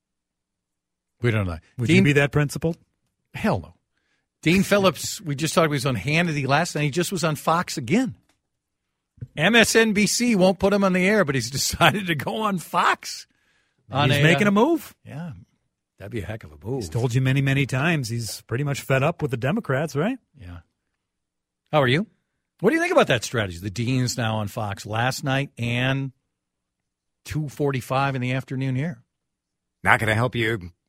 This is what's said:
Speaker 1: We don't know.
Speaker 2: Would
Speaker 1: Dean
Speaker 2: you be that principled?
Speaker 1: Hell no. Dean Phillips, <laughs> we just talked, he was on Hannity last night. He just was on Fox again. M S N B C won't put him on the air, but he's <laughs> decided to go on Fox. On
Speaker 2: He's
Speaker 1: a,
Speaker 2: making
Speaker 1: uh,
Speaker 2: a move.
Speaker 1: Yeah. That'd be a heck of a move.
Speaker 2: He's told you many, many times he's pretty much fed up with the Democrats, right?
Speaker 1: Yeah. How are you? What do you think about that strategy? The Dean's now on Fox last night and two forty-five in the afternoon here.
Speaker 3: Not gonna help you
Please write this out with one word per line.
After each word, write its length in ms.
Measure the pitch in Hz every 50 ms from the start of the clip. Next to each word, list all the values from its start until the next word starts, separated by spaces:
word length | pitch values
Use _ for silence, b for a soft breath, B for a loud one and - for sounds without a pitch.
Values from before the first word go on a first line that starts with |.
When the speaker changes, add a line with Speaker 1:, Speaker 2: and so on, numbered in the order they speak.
| _ _ _ _ _ _ _ _ _ _ _ _ _ _ _ _ _ _ _ _ _ _ _ _ -
Speaker 1:
We 80 | 120
don't 160 | 110 110 101
know. 120 | 90 82 78 - _ _ -
Speaker 2:
Would 80 | 120
Speaker 1:
Dean 100 | 107 160 190
Speaker 2:
you 40 | 196
be 100 | 143 143
that 180 | 143 143 139 -
principled? 440 | 151 147 139 - 147 - 165 170 - _ _ _ _ _ _ _ _ _ _ -
Speaker 1:
Hell 260 | - - 220 160 98
no. 140 | - 90 - _ _ _ _ _ _ _ _ _ _ _ _ _ -
Dean 200 | 156 170 196 185
Phillips, 580 | - 202 208 190 185 143 - - - - -
<laughs> 40 | -
we 100 | 160 143
just 200 | 127 160 147 -
talked, 140 | 185 165 156
he 40 | 147
was 140 | 139 120
on 100 | 143 127
Hannity 500 | 101 87 143 151 165 175 170 156 147 135
last 280 | 123 139 147 170 - -
night. 80 | 156 147
He 60 | 151
just 220 | 131 175 175 - 202
was 120 | 170 170
on 120 | 160 151
Fox 400 | - - - 160 170 180 - - 160
again. 380 | 131 110 156 233 269 214 117 - _ _ _ _ _ _ _ _ _ _ _ _ _ _ _ _ _ _ _ - - - -
M 180 | - 151 185 226
S 220 | 233 214 - -
N 160 | 226 226 226 208
B 140 | 196 208
C 280 | - - - 240 247 233
won't 240 | 190 180 185 196 -
put 140 | - 196 196
him 100 | 202 196
on 100 | 190 180
the 140 | 185 180
air, 180 | 190 214 214 185
but 100 | 139 139
he's 160 | 135 113 117
<laughs> 80 | 135 139
decided 480 | - - - - 170 156 - 202 202 175
to 60 | 170
go 220 | 143 - - 220 226 220
on 160 | 208 196 175
Fox. 680 | 147 - - 175 202 - 370 - - - - - - _ _ _ _ _ _ _ _ _ _ _ _ -
On 200 | - 131 147 139
Speaker 2:
He's 80 | 143 143
Speaker 1:
a, 40 | 143
Speaker 2:
making 240 | 156 175 - 208
Speaker 1:
uh, 40 | 208
Speaker 2:
a 20 | 196
move. 420 | 208 233 311 339 311 - - - _ -
Speaker 1:
Yeah. 280 | 107 107 143 170 175 113 87 107 _ _ _ _ _ _ _ _ _ _ -
That'd 120 | 95 101 117
be 80 | 113
a 60 | 90
heck 160 | 82 107 113 -
of 80 | -
a 60 | 76 76 82
move. 140 | 104 131 139 107
Speaker 2:
He's 60 | 82
told 260 | - 120 113 131 113
you 60 | 131
many, 200 | 131 131 131 139 135
many 220 | 139 135 139 139
times 440 | 117 - 131 139 175 170 151 131 110
he's 320 | 117 120 117 104 - - -
pretty 220 | - 113 123 147
much 160 | 143 139 -
fed 240 | - - 135 131 131
up 180 | 156 170 - 151
with 80 | 143
the 60 | 120
Democrats, 580 | 120 110 131 175 233 - - 135 131 160 156 -
right? 240 | 139 156 220 269 254 _ _ _
Speaker 1:
Yeah. 220 | 143 101 90 87 85 - _ _ _ _ _ _ _ _ _ _ _ _ _ _ _ _ _ _ _ _ _
How 100 | - 151
are 60 | 139
you? 200 | 123 123 160 220 - _ _ _ _ _ _ _ _ _ -
What 120 | 165 208
do 40 | 302
you 60 | 330 339
think 80 | 359 370
about 140 | 294 226 -
that 140 | 143 113 -
strategy? 360 | - - 120 107 95 87 85
The 120 | 90 104
Dean's 460 | 90 120 120 113 131 127 127 120 -
now 200 | - 117 113 110 110
on 100 | 107 98
Fox 360 | - 120 110 104 98 98 -
last 360 | 104 104 110 120 127 131 - -
night 280 | 139 135 135 143 143 _
and 540 | - 120 120 120 120 127 131 135 139 135 135 - _ _ _ _ _ _ _ _ _ _ _ _ _ _ _ _ _ _ _ _ _ -
two 240 | - - 147 156 143
forty-five 680 | - - 147 143 135 127 - - 131 131 139 139 135
in 40 | 131
the 120 | 123 127 127
afternoon 420 | 135 - - 139 131 135 135 127
here. 280 | 127 143 175 208 - _ _ _ _ _ _ _ _ _ _ _ _ _ _ _ _ -
Speaker 3:
Not 160 | 95 110 123
gonna 140 | 113 107 110
help 200 | 107 120 127 -
you 380 | 120 113 110 117 110 87 87 - _ _